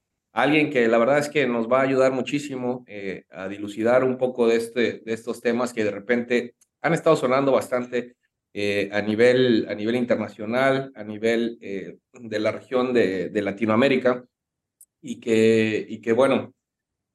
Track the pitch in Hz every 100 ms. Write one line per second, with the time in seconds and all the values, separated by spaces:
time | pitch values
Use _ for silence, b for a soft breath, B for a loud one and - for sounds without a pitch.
0 | _ _ _ 110 139 156 147 127 113 117
1 | 117 147 147 151 127 120 113 131 135 131
2 | 131 131 123 143 143 127 123 123 - 104
3 | 98 87 - 82 95 101 104 98 113 127
4 | 131 123 123 120 113 117 117 127 107 -
5 | 110 113 120 110 120 117 120 117 104 98
6 | 101 120 117 120 120 - _ _ 147 160
7 | 165 151 131 131 139 120 - 123 123 123
8 | 120 - _ _ _ 101 104 101 98 104
9 | 107 107 120 127 127 110 - 101 107 123
10 | 117 107 101 - 107 123 135 135 135 110
11 | 107 107 113 117 117 117 101 98 85 -
12 | _ 123 113 107 107 110 - 127 127 120
13 | 95 92 82 135 101 101 107 110 139 131
14 | 123 123 - _ _ _ _ _ _ _
15 | 123 120 120 110 110 113 110 107 - 110
16 | 117 113 135 120 - _ _ _ _ _
17 | _